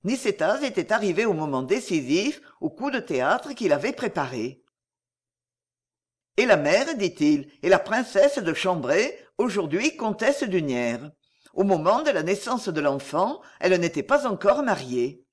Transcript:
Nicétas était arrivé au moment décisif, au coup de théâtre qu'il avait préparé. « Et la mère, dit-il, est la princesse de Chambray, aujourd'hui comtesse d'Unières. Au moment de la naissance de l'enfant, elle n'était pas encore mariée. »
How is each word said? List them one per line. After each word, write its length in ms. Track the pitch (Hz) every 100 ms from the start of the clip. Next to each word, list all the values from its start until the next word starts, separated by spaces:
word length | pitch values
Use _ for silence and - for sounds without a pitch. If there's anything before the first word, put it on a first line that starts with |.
Nicétas 580 | 180 254 254 - 254 294
était 320 | 277 196 160
arrivé 320 | 214 202 170
au 80 | 226
moment 300 | 165 156 131
décisif, 800 | 131 233 - 165 127 165 240 - - _
au 80 | 156
coup 220 | - 277
de 80 | 254
théâtre 560 | - 135 131 233 302
qu'il 180 | 262 240
avait 200 | 143 208
préparé. « 680 | 262 240 175 131 127 117 135 _ _ _ _ _ _ _ _ _ _ _ _ _ _ _ _ _ -
Et 80 |
la 140 | 247 175
mère, 360 | 147 196 277 277
dit-il, 540 | 190 - 151 147 139 _
est 80 | 175
la 80 | 185
princesse 600 | - 226 240 196 277 285
de 140 | 170
Chambray, 640 | 160 185 175 131 165 254 - - -
aujourd'hui 580 | 233 196 160 170 285 -
comtesse 460 | 220 196 226 277
d'Unières. 680 | 214 180 147 123 120 120 147 _ _ _ _
Au 100 | -
moment 380 | 196 175 160 233
de 80 | 302
la 120 | 196
naissance 460 | 160 202 233 240 214
de 120 | 156
l'enfant, 580 | 147 139 - 151 202 - - -
elle 200 | - 185
n'était 220 | 170 -
pas 240 | - 285 262
encore 360 | 196 202 285
mariée. » 640 | 269 160 131 123 120 151 _